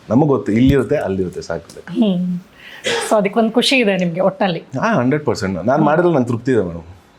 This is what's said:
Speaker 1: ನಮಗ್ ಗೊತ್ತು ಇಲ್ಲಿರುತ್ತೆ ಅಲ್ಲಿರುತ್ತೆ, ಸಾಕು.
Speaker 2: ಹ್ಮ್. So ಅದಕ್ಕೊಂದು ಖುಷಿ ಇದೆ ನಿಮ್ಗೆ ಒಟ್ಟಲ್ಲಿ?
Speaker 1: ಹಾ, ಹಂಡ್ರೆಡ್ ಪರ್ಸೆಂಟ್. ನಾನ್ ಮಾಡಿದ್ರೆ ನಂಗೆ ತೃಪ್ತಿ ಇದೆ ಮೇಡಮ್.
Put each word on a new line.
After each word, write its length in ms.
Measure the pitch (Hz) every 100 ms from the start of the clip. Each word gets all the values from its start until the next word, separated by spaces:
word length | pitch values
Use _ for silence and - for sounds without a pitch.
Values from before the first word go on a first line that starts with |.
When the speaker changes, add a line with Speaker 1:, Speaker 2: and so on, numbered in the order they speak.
| -
Speaker 1:
ನಮಗ್ 180 | 113 156
ಗೊತ್ತು 240 | 127 -
ಇಲ್ಲಿರುತ್ತೆ 440 | 107 131 139 113 147
ಅಲ್ಲಿರುತ್ತೆ, 460 | 98 95 90 85
ಸಾಕು. 400 | 80 85 - - -
Speaker 2:
ಹ್ಮ್. 460 | 202 214 180 180 180 - - - - - 466 -
So 80 | 214
ಅದಕ್ಕೊಂದು 340 | 202 233 220
ಖುಷಿ 240 | 240 - 269
ಇದೆ 220 | 214 185
ನಿಮ್ಗೆ 240 | 175 165
ಒಟ್ಟಲ್ಲಿ? 380 | 190 185 196 165
Speaker 1:
ಹಾ, 340 | - 131 220
ಹಂಡ್ರೆಡ್ 320 | 196 123 147 127
ಪರ್ಸೆಂಟ್. 400 | 95 95 92 98
ನಾನ್ 160 | 143
ಮಾಡಿದ್ರೆ 320 | 151 156 175
ನಂಗೆ 140 | 156 120
ತೃಪ್ತಿ 240 | 117 135
ಇದೆ 120 | 120
ಮೇಡಮ್. 200 | 87 82 82 - -